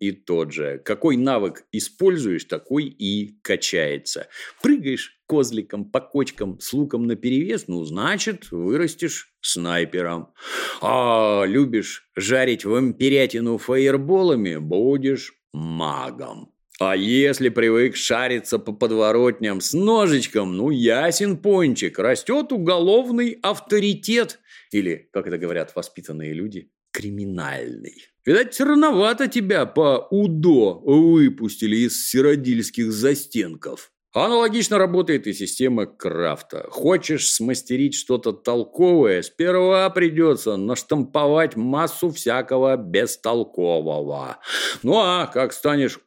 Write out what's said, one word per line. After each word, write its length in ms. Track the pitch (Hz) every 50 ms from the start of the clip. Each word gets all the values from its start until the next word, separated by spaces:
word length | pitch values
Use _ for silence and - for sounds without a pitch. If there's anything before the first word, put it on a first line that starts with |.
и 120 | 101 98 95
тот 420 | - _ - 87 82 80 76 71
же. 260 | 78 73 71 69 69 -
Какой 360 | - 107 - - 165 139 123
навык 480 | 127 135 131 117 101 87 82 - - _
используешь, 760 | - 107 - - - - 180 190 180 160 131 104 87 80 -
такой 400 | - - 78 - - 135 147 151
и 540 | 135 - - 107 98 101 104 104 104 - _ -
качается. 880 | - 98 90 - - - 87 78 73 73 69 - - - - - - - - - - - _ -
Прыгаешь 580 | - 294 262 160 139 127 127 - - - _ _
козликом 580 | - 156 151 135 117 117 110 107 - - 104 98
по 160 | 104 - 135
кочкам 580 | - - - 143 131 131 - - 104 95 90 -
с 140 | - - -
луком 340 | 139 147 143 - 117 117
наперевес, 600 | 117 113 101 - 123 131 135 165 196 226 202 - -
ну, 160 | 90 87 80
значит, 680 | 76 78 95 110 160 202 202 - - 98 - - -
вырастешь 840 | 87 85 85 92 117 151 175 156 151 - 170 160 - - - _ _ _ -
снайпером. 840 | - - 90 85 85 85 87 85 80 87 90 87 85 85 82 80 - _ - - - - - - - - -
А 640 | - 107 120 127 123 120 113 113 110 107 104 101 98
любишь 640 | 92 101 135 143 127 113 110 92 - - - - _ _
жарить 480 | 95 95 101 127 131 131 127 120 - -
вампирятину 960 | 98 110 123 131 127 120 127 131 135 139 135 131 123 117 117 117 117 117 107
фаерболами, 1000 | - - 127 135 135 135 135 139 139 143 190 190 190 175 147 120 104 90 80
будешь 800 | 78 78 78 87 95 113 131 143 139 131 135 135 120 - - - _ _ _ -
магом. 1000 | 78 80 82 82 80 80 76 71 69 64 64 62 62 67 60 53 - - - _ _ _ _ - -
А 160 | 92 95 98
если 520 | 95 98 107 123 131 139 143 135 139 131 123
привык 480 | - 120 117 113 113 117 123 127 -
шариться 640 | - - - 123 117 127 127 123 113 104 - - 107
по 120 | - - 104
подворотням 880 | 104 127 113 110 110 107 107 110 117 123 123 117 - 113 107 98 95
с 120 | - - -
ножичком, 840 | 165 196 214 226 220 208 180 147 135 113 - - 107 101 92 90
ну, 140 | 92 113 147
ясен 680 | 151 127 120 117 113 127 151 170 165 - 202 202 185
пончик, 640 | 151 - 208 202 185 175 143 117 - 104 85 - -
растет 540 | 95 120 131 - - - 240 294 294 - 277
уголовный 840 | 214 165 165 185 175 170 180 202 240 262 247 240 240 240 240 - - -
авторитет. 960 | 190 208 - - - 208 208 202 208 196 - - - 226 240 226 156 - - _ _ - - - _
Или, 380 | - 104 95 90 80 76 - _ -
как 140 | 98 92
это 120 | 87 87 82
говорят 340 | 87 85 85 85 80 - -
воспитанные 600 | 90 85 - - - 85 - 80 78 78 78 78
люди, 360 | 80 95 107 98 92 - _ _ _ _ _ -
криминальный. 1120 | - 104 104 101 101 101 98 92 85 76 71 67 65 60 60 60 55 52 - - - - _ _ _ _
Видать, 360 | 120 160 208 - 214 - -
рановато 640 | 269 294 294 294 311 311 262 180 202 220 240 226 277
тебя 400 | 247 - 240 202 190 208 170 131
по 400 | 107 - 151 160 143 131 120 - - 190
удо 680 | 202 208 185 165 156 151 180 156 127 110 95 87 - -
выпустили 960 | 143 139 156 165 165 165 160 147 131 135 - 113 104 - - 110 107 107 113
из 300 | 120 117 - - - -
сиродильских 840 | - 131 135 147 147 143 131 127 123 113 107 - - - 117 110 107
застенков. 960 | 104 117 135 143 135 - - - 117 98 85 80 76 - 71 64 - - - _ _ _ _ -
Аналогично 640 | 113 156 220 240 233 233 226 208 240 208 - 208 208
работает 480 | 190 180 175 180 180 - 151 139 104
и 80 | 107 98
система 500 | 101 101 90 - - 127 131 123 110 101
крафта. 840 | - - - - 92 78 82 87 80 76 76 - - - - - -
Хочешь 600 | - - 123 151 185 175 - - 156 135 - -
смастерить 640 | - - 113 123 131 120 - - 127 131 139 139 143
что-то 380 | - - - 127 120 - 117 104
толковое, 880 | - - - 120 117 110 - - 160 175 180 175 160 135 107 92 90
сперва 680 | 85 - - - 165 180 180 185 185 185 190 185 190 190
придется 680 | 185 190 175 165 151 160 165 160 139 - - 113 104
наштамповать 1000 | 95 98 107 123 - - - 160 151 127 127 - 151 147 143 147 160 165 143 -
массу 540 | 110 113 127 135 147 165 165 160 - - 175
всякого 680 | 147 - - 117 117 127 123 - 135 131 131 135 131 123
бестолкового. 1600 | 110 87 90 98 120 120 - - - 113 120 117 110 - - - 87 87 85 80 78 80 76 76 73 71 71 69 67 65 64 - - - - - - - - - -
Ну 120 | 120 175
а 300 | 220 208 185 180 180 160
как 260 | - - 123 131 123 -
станешь 480 | - - 147 147 143 135 113 - - _